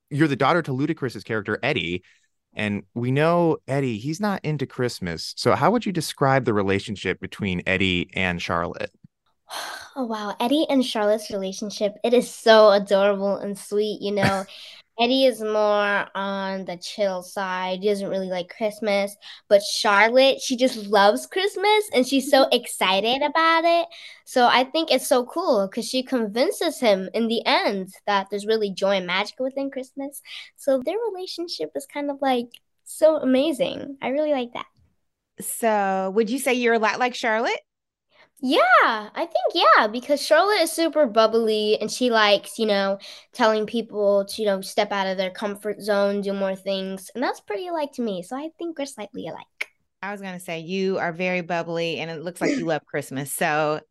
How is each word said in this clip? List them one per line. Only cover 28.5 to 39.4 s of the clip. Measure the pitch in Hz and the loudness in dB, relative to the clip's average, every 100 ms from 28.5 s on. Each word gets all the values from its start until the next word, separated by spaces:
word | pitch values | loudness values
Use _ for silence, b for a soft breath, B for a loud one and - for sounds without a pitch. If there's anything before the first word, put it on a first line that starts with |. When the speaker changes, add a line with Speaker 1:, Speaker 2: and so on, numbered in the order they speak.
| 220 208 | 0 0
Speaker 2:
joy | 180 196 196 | -2 0 0
and | 180 | 0
magic | 185 208 - | -2 -4 -4
within | 262 269 277 | -6 -4 -8
Christmas. | 269 262 - 277 285 B B B _ | -8 -12 -12 -12 -12 B B B _
So | - 269 254 | -2 0 0
their | 381 466 | -4 -4
relationship | 370 381 - 339 - 311 285 | -6 -12 -10 -10 -8 -8 -8
is | 285 | -10
kind | 294 285 | -8 -6
of, | 277 | -4
like, | 277 254 240 - _ _ - | 0 0 -4 -14 _ _ -20
so | - 311 311 | 2 4 4
amazing. | 254 254 302 254 - - - 277 | 2 2 2 0 -2 -4 -10 -8
I | 233 | -4
really | 269 302 | -2 0
like | 277 240 | 0 -2
that. | 233 - _ _ _ _ _ _ _ | -10 -14 _ _ _ _ _ _ _
Speaker 3:
So | 190 - 233 214 196 190 190 190 | -12 -2 2 2 2 0 0 0
would | 220 | 0
you | 262 | 0
say | 285 | 0
you're | 247 240 233 | 2 4 4
a | |
lot | 214 208 | 2 2
like | 247 240 | -2 -2
Charlotte? | 247 220 269 440 _ _ _ _ _ b b _ | -2 0 0 -4 _ _ _ _ _ b b _
Speaker 2:
Yeah, | 254 320 698 679 | 0 2 6 6
I | 370 226 208 - 330 | 6 0 -6 -6 -2
think, | - | 0